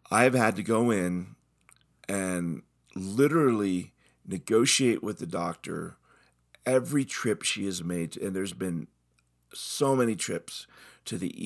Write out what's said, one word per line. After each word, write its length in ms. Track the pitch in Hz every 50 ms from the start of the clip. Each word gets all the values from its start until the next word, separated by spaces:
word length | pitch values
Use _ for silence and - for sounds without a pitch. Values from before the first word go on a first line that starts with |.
| _ -
I've 240 | 95 110 123 131 123
had 220 | 127 117 110 101
to 60 | 101
go 280 | 98 107 113 110 120 120
in 460 | 110 98 90 90 90 90 90 101 - - _ _ _ _ _ - - _ _ _ _ _ - -
and 540 | 98 98 95 92 90 90 87 85 78 - - _ _ _ _ _ -
literally 1000 | 95 95 95 101 120 139 143 156 170 151 131 113 107 101 98 92 90 92 - _ _ _ _ _ _ -
negotiate 760 | - 95 90 - - 110 110 120 135 - - 135 120 110 -
with 160 | - 104 98 -
the 80 | -
doctor 720 | 82 - 90 87 87 85 - - - 82 82 85 87 - _ _ _ _ _ _ _ _ _ _ _ _ - -
every 380 | 123 131 131 120 - 143 143 135
trip 380 | - - - - 117 104 -
she 240 | - - - - 98
has 180 | 98 92 87 82
made, 320 | 85 87 87 85 80 -
and 180 | - - 98 95
there's 180 | 95 98 98
been 340 | 87 - 95 92 85 82 - - _ _ _ _ _ _ _ _ _ _ _ _
so 420 | - - - - - - 143 135 135
many 220 | 131 123 117 110
trips 500 | 85 - - 87 85 - - - - - - - - - - - _ -
to 140 | - 113 90
the 160 | 90 87 - - -